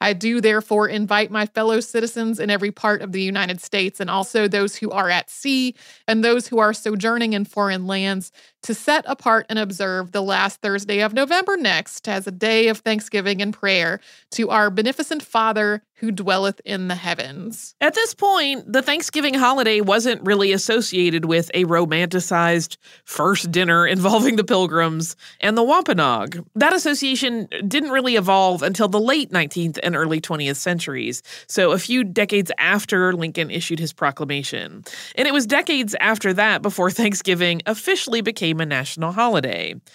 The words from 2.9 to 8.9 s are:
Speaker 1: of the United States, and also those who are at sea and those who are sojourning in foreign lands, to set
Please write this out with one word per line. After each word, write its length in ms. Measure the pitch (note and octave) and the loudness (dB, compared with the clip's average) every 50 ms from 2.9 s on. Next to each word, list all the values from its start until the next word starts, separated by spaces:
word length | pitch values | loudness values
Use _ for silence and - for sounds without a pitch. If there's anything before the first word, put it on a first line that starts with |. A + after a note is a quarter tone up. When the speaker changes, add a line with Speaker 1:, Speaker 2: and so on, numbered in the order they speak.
| G#3 - | 0 0
Speaker 1:
of 120 | - G3 | -2 -6
the 100 | F3+ F#3+ | -4 -4
United 400 | F#3+ F#3+ G3 G3 G3 F3+ F3+ F3 | -2 -2 -2 -2 -2 -2 -4 -6
States, 380 | - - - G3+ F#3 F#3+ - - | -8 -4 -2 -2 -2 -2 -4 -6
and 100 | G3 F3 | -4 -2
also 380 | F3+ G3 F#3+ - - A3 G#3 G3+ | -2 -2 -2 0 0 0 0 2
those 280 | F#3 G3+ G3+ G3+ - | 2 0 0 -2 -4
who 140 | - A3 G#3 | -4 -6 -4
are 180 | - G3+ F#3+ F3 | -2 0 0 2
at 220 | F3 F3 - - | 0 0 -2 -4
sea 440 | - - - C#4 C4+ C4 B3+ B3 A3+ _ - - - - _ | -10 -8 -4 0 0 0 0 -2 -4 _ -14 -20 -20 -8 _
and 160 | - A3+ A3 | 0 0 2
those 240 | A3 A#3 A#3+ B3 A#3 | 4 4 4 2 0
who 120 | - B3 A3 | 0 2 4
are 160 | G#3+ G#3 G#3+ | 4 4 2
sojourning 580 | - - A3+ G#3+ G3 F#3 A3+ A#3 A#3+ A#3 A3 | 0 -4 -4 -2 -2 0 0 0 0 0 0
in 140 | G#3+ G3+ G3+ | 0 -2 -2
foreign 400 | - - G#3+ G3+ G3 F#3+ F#3 F#3 | -2 -2 0 0 0 0 -2 -4
lands, 460 | F#3 G3 G3 F#3+ G3 G3 F#3+ F3+ - _ - - _ _ _ - | -4 -2 -2 0 -2 -2 -4 -6 -10 _ -20 -20 _ _ _ -6
to 100 | - A3 | -6 -6
set 300 | - - - | -4 0 2